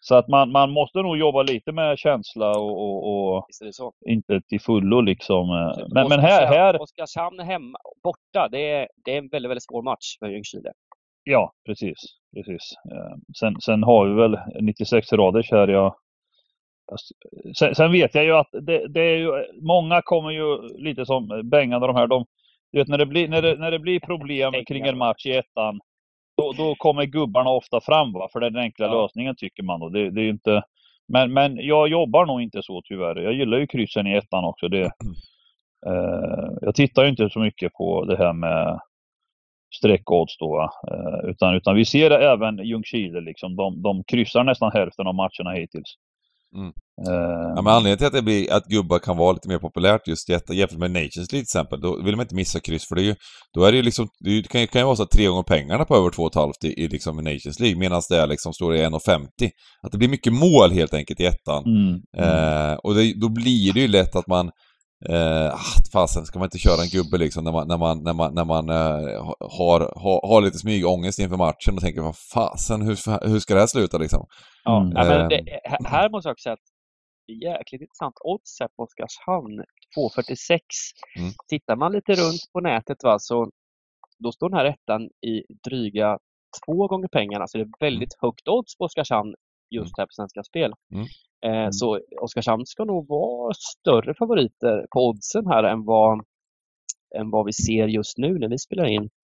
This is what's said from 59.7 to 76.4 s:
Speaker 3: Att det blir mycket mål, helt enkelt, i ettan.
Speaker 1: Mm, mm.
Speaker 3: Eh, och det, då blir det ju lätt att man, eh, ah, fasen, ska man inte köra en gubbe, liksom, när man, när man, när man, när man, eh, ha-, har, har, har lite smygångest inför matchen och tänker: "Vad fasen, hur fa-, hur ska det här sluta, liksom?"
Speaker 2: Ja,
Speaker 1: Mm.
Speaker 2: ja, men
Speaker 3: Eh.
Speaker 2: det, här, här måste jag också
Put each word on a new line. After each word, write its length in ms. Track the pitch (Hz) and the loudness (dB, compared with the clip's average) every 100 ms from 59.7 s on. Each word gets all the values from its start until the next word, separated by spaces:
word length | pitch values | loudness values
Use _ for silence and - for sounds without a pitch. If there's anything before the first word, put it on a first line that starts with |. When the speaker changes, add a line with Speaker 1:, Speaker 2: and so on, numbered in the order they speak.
| _ | _
Speaker 3:
Att 100 | - | -10
det 60 | 101 | 0
blir 100 | 123 | 2
mycket 240 | 139 - | 2 0
mål, 380 | 117 170 151 95 | 4 6 8 8
helt 220 | 90 80 | 6 0
enkelt, 260 | 76 73 110 | -2 -6 -2
i 60 | 90 | 0
ettan. 380 | 85 - 73 71 | 0 -2 -4 2
Speaker 1:
Mm, 360 | 110 98 90 - 87 | 2 2 0 -6 -2
mm. 520 | 85 80 78 76 76 | 0 2 2 0 0
Speaker 3:
Eh, 40 | 76 | -2
och 180 | - | 0
det, 260 | 104 110 101 | 2 2 2
då 80 | 113 | -2
blir 440 | 113 117 123 95 | -2 0 2 2
det 60 | 98 | 2
ju 80 | 131 | 4
lätt 280 | 101 90 92 | 4 4 0
att 100 | 87 | 0
man, 240 | 90 87 - _ _ _ _ - | 0 0 -6 _ _ _ _ -4
eh, 380 | 85 82 80 78 | 0 2 0 0
ah, 40 | 65 - - - | -4 2 6 6
fasen, 320 | 92 87 90 | 6 2 0
ska 140 | 80 92 | -6 -6
man 80 | 92 | -6
inte 120 | 92 | 0
köra 240 | 110 85 | 2 2
en 60 | 87 | 2
gubbe, 260 | 92 82 87 | -2 -2 0
liksom, 260 | 80 82 | -2 -2
när 80 | 80 | -4
man, 160 | 82 78 | -4 -2
när 100 | 85 | -2
man, 240 | 82 82 | 0 -2
när 100 | 78 | -4
man, 200 | 82 82 | -2 -2
när 100 | 78 | -2
man, 240 | 82 80 80 | -2 -2 0
eh, 540 | 80 80 76 76 52 | 0 0 -2 -6 -8
ha-, 120 | 78 - - - | -10 -10 -12 -4
har, 220 | 87 85 | 4 4
har, 480 | 80 - 95 92 98 | 2 -4 0 0 4
har 120 | 110 | 6
lite 160 | 101 85 | 4 0
smygångest 600 | 98 104 87 90 87 - | -2 0 0 0 -2 -4
inför 180 | 95 92 | -4 0
matchen 380 | 87 - - | 0 2 0
och 60 | 95 | 2
tänker: 200 | 90 76 | -2 -4
"Vad 160 | 78 80 - | -6 -8 -4
fasen, 480 | - 107 - - 110 | -2 -2 -2 -4 -2
hur 120 | 107 | -2
fa-, 340 | 101 - 107 104 | -4 -4 -4 0
hur 100 | 107 | -2
ska 160 | - | 2
det 60 | 98 | 4
här 60 | 110 | 4
sluta, 320 | 135 95 80 | 2 0 0
liksom?" 280 | 80 - - - - _ | 2 0 0 -20 -20 _
Speaker 2:
Ja, 160 | - 110 | 0 2
Speaker 1:
Mm. 120 | 92 87 | 2 4
Speaker 2:
ja, 80 | |
men 160 | 87 85 | 4 4
Speaker 3:
Eh. 80 | 82 | 4
Speaker 2:
det, 140 | 78 78 - | 0 -2 -12
här, 140 | - 139 | -6 -6
här 260 | 120 143 208 | -2 0 0
måste 180 | 214 156 | -2 -8
jag 40 | |
också 80 | 123 | -8